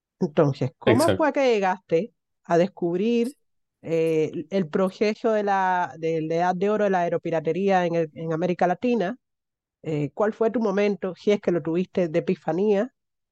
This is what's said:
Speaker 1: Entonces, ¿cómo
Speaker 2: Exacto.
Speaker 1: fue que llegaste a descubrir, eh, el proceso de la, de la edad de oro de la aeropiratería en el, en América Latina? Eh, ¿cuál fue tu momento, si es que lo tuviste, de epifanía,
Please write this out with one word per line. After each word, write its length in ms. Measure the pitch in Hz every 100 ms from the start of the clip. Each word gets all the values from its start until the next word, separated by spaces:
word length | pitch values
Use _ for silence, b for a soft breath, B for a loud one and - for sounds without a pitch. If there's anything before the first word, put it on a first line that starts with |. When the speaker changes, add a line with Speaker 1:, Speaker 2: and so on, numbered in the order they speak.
| _ _
Speaker 1:
Entonces, 520 | 175 175 143 - 131 -
¿cómo 220 | - 247
Speaker 2:
Exacto. 160 | 330 -
Speaker 1:
fue 140 | 294
que 200 | 294 262
llegaste 580 | 214 190 190 - 165 226 _ _ _
a 120 | - 170
descubrir, 760 | 190 - 170 180 226 240 233 - _ _ _ _
eh, 640 | - 165 160 156 156 175 -
el 180 | 196 156
proceso 640 | 196 185 - 214 220 233
de 100 | 214
la, 500 | 202 196 185 180 170 165
de 240 | 160 165
la 120 | 156
edad 200 | 165 180
de 160 | 180 202
oro 140 | 214
de 60 | 202
la 100 | 185
aeropiratería 800 | 175 165 170 160 156 165 196 185
en 100 | 175
el, 160 | 170 160
en 180 | - 165
América 340 | 160 180 175 180
Latina? 500 | 175 247 240 180 254 _ _ _ _ _ _
Eh, 280 | - 151 143
¿cuál 180 | - 214
fue 180 | - 226
tu 100 | 226
momento, 540 | 220 196 208 196 190
si 160 | 180 214
es 100 | 202
que 120 | -
lo 100 | 170
tuviste, 460 | 160 170 185 - 175
de 100 | 165
epifanía, 720 | 160 190 - 165 214 196 247 - _ _ _